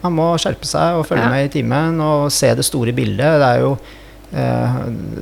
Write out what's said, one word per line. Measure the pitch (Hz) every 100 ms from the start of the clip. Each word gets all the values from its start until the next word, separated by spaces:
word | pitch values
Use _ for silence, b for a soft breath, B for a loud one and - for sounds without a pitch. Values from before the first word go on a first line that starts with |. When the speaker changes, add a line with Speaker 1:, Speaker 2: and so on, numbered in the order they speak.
Speaker 1:
man | 180
må | 165 165 170
skjerpe | - -
seg | - - 160 170
og | 156
følge | 160
Speaker 2:
Ja. | 120
Speaker 1:
med | 131
i | 139 147
timen | 117 131 160 165
og | 151 151 143
se | - 131
det | 120
store | - 143 117
bildet. | 120 117 98
Det | 143 156
er | 131 123
jo, | 131 139 B B B B -
eh, | 143 127 120 120 127 131 113 101 107